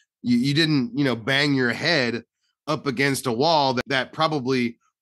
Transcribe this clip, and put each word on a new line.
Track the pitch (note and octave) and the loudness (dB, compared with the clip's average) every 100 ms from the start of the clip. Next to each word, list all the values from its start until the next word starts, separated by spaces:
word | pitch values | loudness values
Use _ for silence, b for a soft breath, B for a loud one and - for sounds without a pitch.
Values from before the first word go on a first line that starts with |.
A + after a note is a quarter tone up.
| b _ | b _
you, | A#2+ A#2+ | 0 0
you | C3+ | 2
didn't, | C#3+ D#3+ D3 A#2+ B2 | 0 2 2 0 0
you | |
know, | C#3 A#2 | 0 -2
bang | A2 C3+ D3 | 0 0 2
your | C#3 B2 | 2 0
head | A2+ D3+ D#3+ A#2+ A2+ - _ _ _ - | 0 0 0 0 -4 -8 _ _ _ -6
up | D3+ C#3+ | -4 -4
against | A#2+ C#3 C3+ B2+ | -2 0 0 -2
a | |
wall | A#2 D#3 D#3+ C3+ | 0 2 2 2
that, | B2+ A#2 | 0 -2
that | C3+ A#2+ | -2 -4
probably | - D#3+ D#3 B2 C3 A#2 - _ _ | -2 0 0 0 0 -2 -4 _ _